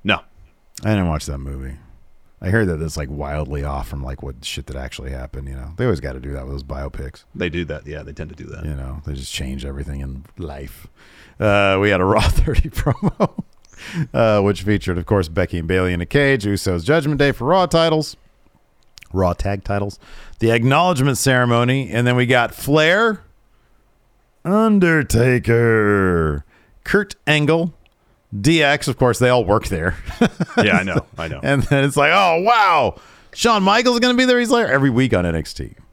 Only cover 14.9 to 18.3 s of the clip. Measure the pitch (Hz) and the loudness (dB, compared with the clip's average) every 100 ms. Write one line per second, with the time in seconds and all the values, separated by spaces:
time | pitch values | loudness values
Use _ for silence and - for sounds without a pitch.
14.9 | 87 85 101 82 82 87 90 82 92 92 | -4 0 0 0 -2 -2 -2 -2 0 0
15.9 | 87 85 143 139 131 101 98 104 87 82 | -2 0 2 2 2 0 -2 -2 -2 0
16.9 | 160 143 139 139 - 123 190 175 165 165 | 0 0 0 0 0 0 2 2 2 2
17.9 | 156 151 - _ | 2 -2 -12 _